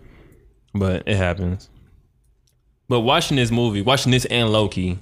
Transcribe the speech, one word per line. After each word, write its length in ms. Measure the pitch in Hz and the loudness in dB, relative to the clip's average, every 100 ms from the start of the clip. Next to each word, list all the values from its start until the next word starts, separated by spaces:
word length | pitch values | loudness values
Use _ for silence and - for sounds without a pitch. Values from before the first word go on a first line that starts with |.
| - - - - _ _ _ 101 | -20 -20 -20 -20 _ _ _ -4
But 280 | 95 92 - | -2 -2 -2
it 80 | - | 0
happens. 520 | 90 87 90 92 - - - _ _ _ _ _ _ _ _ _ - | 0 -2 -4 -6 -12 -20 -20 _ _ _ _ _ _ _ _ _ -2
But 120 | 123 | 0
watching 360 | 113 160 165 139 | 2 0 0 0
this 140 | 117 | 0
movie, 300 | 117 120 101 | 0 0 0
watching 300 | 101 135 123 | 0 2 2
this 140 | 127 - | 0 0
and 240 | 120 113 | 0 2
Loki 500 | 107 101 - 90 92 | 2 0 -2 -4 -4